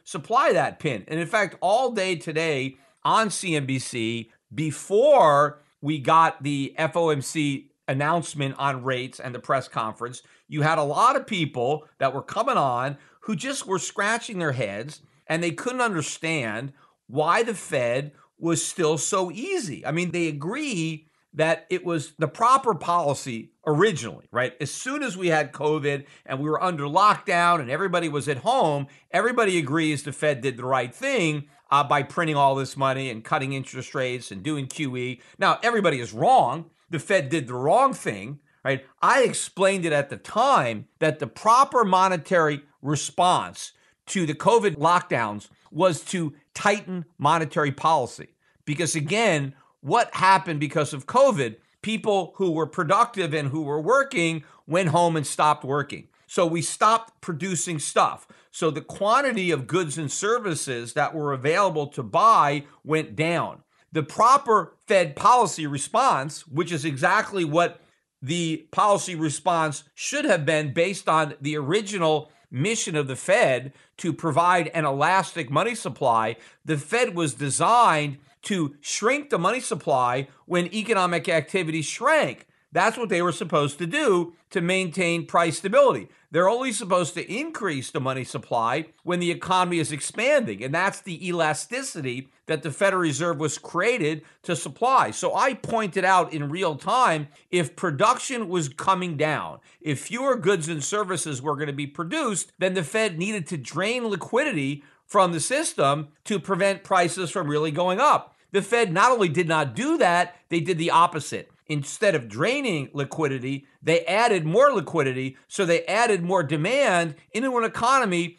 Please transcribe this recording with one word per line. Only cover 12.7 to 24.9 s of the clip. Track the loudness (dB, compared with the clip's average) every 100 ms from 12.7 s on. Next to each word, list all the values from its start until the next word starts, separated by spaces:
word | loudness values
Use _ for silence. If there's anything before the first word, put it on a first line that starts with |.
| 0 -2 -6 _ _
who | -8 -6
just | -4 -6 -4
were | -4
scratching | -4 -4 -2 -2 -4 -4
their | -2
heads, | -2 -4 -6 -10 -14 _ _ -6
and | -2
they | -2
couldn't | -4 -4 -2
understand | -2 -2 -4 -6 -4 -4 -4 -6 -8 -14 _ _ -8
why | -2 2 2
the | 2
Fed | -4 -4 -2 0 0 -4 -12 _ _
was | -2 -2
still | -2 0 0 0
so | 0 -2 -2
easy. | -4 -4 -4 -4 -8
I | -6
mean, | -4 -2
they | -2 -2
agree | -4 -6 -6 -6 -4 -4 -6 -14 _ _
that | -2 0 0 -2
it | -6
was | -2 -4 -6 -4
the | -4
proper | 2 4 4 4
policy | -2 0 0 0 -2 -4 -10 -12 _ 0
originally, | 4 4 2 -6 -12 -8
right? | -4 -4 -4
As | -10
soon | -8 -6